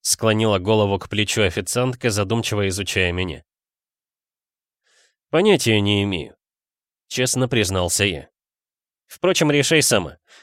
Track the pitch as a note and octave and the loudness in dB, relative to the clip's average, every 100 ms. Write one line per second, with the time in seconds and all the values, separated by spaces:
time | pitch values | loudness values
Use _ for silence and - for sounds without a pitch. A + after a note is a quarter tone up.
0 | - - A2 G#2+ A2 G2 F2+ A2 G2+ G2 | -4 0 0 2 2 0 2 2 2 -2
1 | - G#2 G#2 - G2 G2 F#2+ A#2+ B2+ B2 | -4 -4 -2 0 0 0 -4 -2 -2 -2
2 | B2 G2+ F#2+ A#2 G#2+ G#2 G2 F#2 G2 - | -2 -2 -2 -2 -2 -2 -2 -2 -4 0
3 | F2+ F2 F#2 C#2+ _ _ _ _ _ _ | 0 -2 -6 -8 _ _ _ _ _ _
4 | _ _ _ _ _ _ _ _ _ _ | _ _ _ _ _ _ _ _ _ _
5 | _ _ _ D#3 G#3+ E3+ A#2+ G#2+ G2+ G2+ | _ _ _ 0 4 4 4 2 2 2
6 | G2+ F2+ B1+ - _ _ _ _ _ _ | 0 -2 -8 -16 _ _ _ _ _ _
7 | _ - B2+ - B2+ B2 F#2+ F#2+ F2 - | _ -4 -2 -2 0 0 0 0 -2 0
8 | G2+ D#2 - _ _ _ _ _ _ _ | -2 -2 -10 _ _ _ _ _ _ _
9 | _ - F3+ F3+ D#3 D3 C#3 D#3+ - A2+ | _ -4 -2 2 2 2 2 2 4 0
10 | E2 - _ - | -2 -12 _ -20